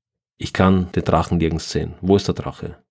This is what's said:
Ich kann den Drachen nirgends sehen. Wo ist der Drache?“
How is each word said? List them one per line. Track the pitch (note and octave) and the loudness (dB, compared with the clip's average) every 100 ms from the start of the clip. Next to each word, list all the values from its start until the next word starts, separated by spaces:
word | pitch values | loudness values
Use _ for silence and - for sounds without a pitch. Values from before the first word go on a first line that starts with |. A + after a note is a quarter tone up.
| _ _ _ _ | _ _ _ _
Ich | - | -6
kann | - F#2+ F#2+ F2+ | 2 4 4 0
den | - | -2
Drachen | - D#2+ - F2 | 0 0 2 0
nirgends | E2 D#2 - | 0 -2 -4
sehen. | E2 D#2+ - | -6 -6 -4
Wo | F#2 G2 | 2 2
ist | - | 2
der | |
Drache?“ | - - - D#2 - _ | -4 -8 -10 -14 -16 _